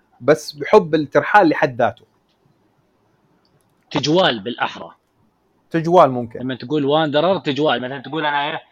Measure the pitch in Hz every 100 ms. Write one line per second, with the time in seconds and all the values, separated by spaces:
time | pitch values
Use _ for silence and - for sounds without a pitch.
0 | _ _ 123 151 - 147 143 214 170 160
1 | 143 147 - 208 180 151 151 123 113 -
2 | _ _ _ _ _ _ _ _ _ _
3 | _ _ _ _ _ _ _ _ - 156
4 | 131 170 180 120 101 123 127 98 85 -
5 | _ _ _ _ _ _ _ 165 160 180
6 | 147 127 120 - 127 127 123 151 139 151
7 | 156 143 165 185 143 135 151 120 127 139
8 | 131 151 151 143 143 160 -